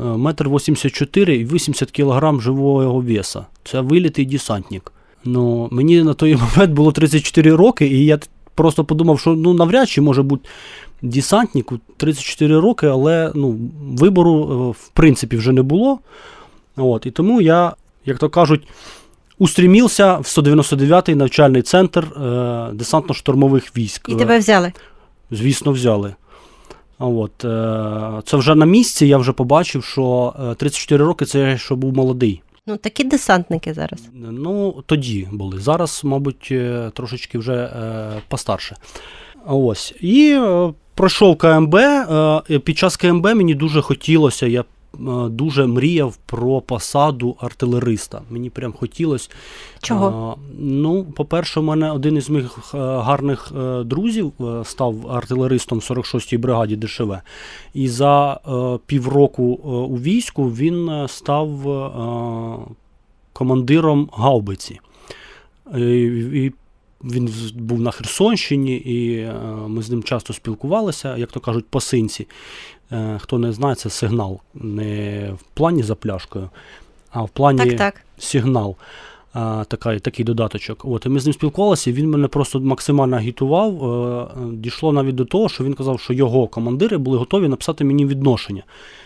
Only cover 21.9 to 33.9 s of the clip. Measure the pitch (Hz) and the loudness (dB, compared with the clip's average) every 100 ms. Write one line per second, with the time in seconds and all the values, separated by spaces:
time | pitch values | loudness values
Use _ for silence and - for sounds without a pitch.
21.9 | 175 156 147 127 123 120 117 117 107 117 | 0 -4 -6 -4 -2 -2 -4 -8 -8 -2
22.9 | 160 - - - 135 135 135 - 120 107 | -2 0 -4 0 2 4 2 0 -4 -6
23.9 | - - 240 226 233 202 202 175 - - | -6 -4 0 2 4 4 2 2 -6 -20
24.9 | - _ _ - 110 127 131 147 131 123 | -20 _ _ -12 -2 0 0 0 0 2
25.9 | 104 101 92 _ - - _ - - _ | 0 -2 -10 _ -20 -20 _ -20 -20 _
26.9 | - 127 117 107 - 120 113 113 110 107 | -8 -4 -2 -4 -8 -6 -4 -4 -4 -6
27.9 | 107 110 110 - 143 131 156 160 214 233 | -8 -8 -10 -2 2 4 6 6 6 4
28.9 | - 143 139 123 131 123 151 175 135 - | 4 4 6 2 0 2 2 2 -4 -6
29.9 | - 127 123 123 - 123 113 143 - - | -2 0 0 -2 -4 -8 -4 -4 -4 2
30.9 | 147 156 175 143 139 135 127 - 127 131 | 2 4 0 -2 0 0 -2 -4 -2 0
31.9 | 131 131 127 117 90 _ _ - 208 214 | 0 0 2 0 -2 _ _ -12 -8 -6
32.9 | - 262 277 - 185 175 165 165 156 - | -4 0 0 2 0 0 -6 -6 -8 -10